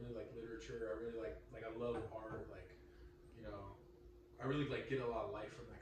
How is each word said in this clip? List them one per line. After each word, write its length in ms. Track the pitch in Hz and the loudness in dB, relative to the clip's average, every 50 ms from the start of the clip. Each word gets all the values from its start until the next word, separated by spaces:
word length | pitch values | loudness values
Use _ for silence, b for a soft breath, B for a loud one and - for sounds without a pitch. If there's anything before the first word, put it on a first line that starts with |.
really 140 | 120 123 120 | -4 -2 -2
like 160 | 110 104 - - | -2 -4 -4 -4
literature, 640 | 117 113 113 113 113 - 127 120 113 113 110 110 | -4 -4 -2 -4 -4 -4 -2 -2 0 2 2 2
I 80 | 113 117 | 2 2
really 140 | 117 113 113 | 0 2 2
like, 160 | 113 110 - - - - 117 | 2 0 0 -2 -6 -8 -8
like, 100 | 113 110 | -4 -4
I 60 | 113 110 117 | -2 0 4
love 220 | 120 120 117 113 110 110 113 | 4 4 6 4 2 0 -2
art, 340 | 110 107 110 117 107 101 - | -2 -2 -2 -2 -2 -2 -4
like, 220 | 95 92 90 - - - B B B B B B B B - - - | -6 -8 -10 -10 -12 -14 B B B B B B B B -14 -12 -10
you 80 | - - | -8 -6
know, 320 | - 101 101 101 98 - - - - - - - - - - - - - - 131 | -4 -4 -4 -4 -6 -8 -8 -12 -14 -14 -14 -14 -14 -14 -14 -14 -14 -6 0 4
I 40 | |
really, 180 | 131 139 147 143 | 6 6 6 6
like, 240 | 123 120 107 - - | 6 4 2 4 4
get 140 | 135 131 120 | 4 6 6
a 40 | |
lot 200 | 117 117 113 104 | 6 6 6 4
of 60 | 101 101 | 4 2
life 200 | 107 107 104 - | 0 -2 -2 -4
from 140 | - - - | -6 -8 -8
that 80 | 101 - | -8 -8